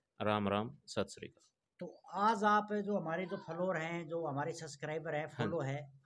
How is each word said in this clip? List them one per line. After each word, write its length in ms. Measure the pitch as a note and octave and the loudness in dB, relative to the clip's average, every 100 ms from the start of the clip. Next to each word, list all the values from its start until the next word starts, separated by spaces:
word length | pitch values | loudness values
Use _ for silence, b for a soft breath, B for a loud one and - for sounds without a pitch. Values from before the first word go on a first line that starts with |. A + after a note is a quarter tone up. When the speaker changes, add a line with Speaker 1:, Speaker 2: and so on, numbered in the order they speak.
| _ _ | _ _
Speaker 1:
राम 260 | G#2+ G#2+ G2+ | 2 4 4
राम, 220 | G2+ A#2 C#3 - | 2 0 -6 -6
सत 200 | - G2 | -2 -2
श्री 180 | - - | -4 -14
अकाल। 140 | - _ _ _ _ | -16 _ _ _ _
Speaker 2:
तो 220 | F3+ - - | -12 -12 -8
आज 300 | F#3 G#3 G#3 | 2 4 6
आप 240 | G#3 G#3+ G#3 | 6 6 4
जो 240 | G#3 G3 G3 | -2 0 0
हमारे 280 | D#3+ E3+ F#3 | 0 -2 -2
जो 100 | G3 | -6
फॉलोअर 400 | - E3 F#3 E3+ | -6 -2 0 0
हैं, 320 | E3 E3+ D#3+ | 0 -4 -4
जो 180 | E3+ D#3+ | -2 -2
हमारे 260 | C#3 D3+ | -2 -2
सब्सक्राइबर 640 | - D#3+ - D3+ D#3+ D#3 | -4 -10 -8 -4 -4 -2
हैं, 100 | D3+ | -4
Speaker 1:
हाँ 220 | D3+ - - | -4 -2 -2
Speaker 2:
फॉलो 160 | E3 | 0
Speaker 1:
जी। 60 | C3+ | -2
Speaker 2:
है, 220 | C#3+ - - | -4 -6 -12